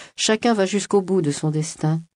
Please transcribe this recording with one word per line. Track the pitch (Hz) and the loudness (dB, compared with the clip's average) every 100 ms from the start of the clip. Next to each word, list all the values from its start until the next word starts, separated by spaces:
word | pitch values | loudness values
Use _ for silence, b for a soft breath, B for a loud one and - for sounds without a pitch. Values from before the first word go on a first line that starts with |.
| B | B
chacun | B - 214 240 | B -2 0 2
va | 214 190 | 2 2
jusqu'au | 202 - 202 | 0 0 0
bout | 180 190 | 2 0
de | 147 | 0
son | 143 156 | 0 -2
destin. | 151 156 - 156 160 165 | -2 -4 -2 -2 -2 -4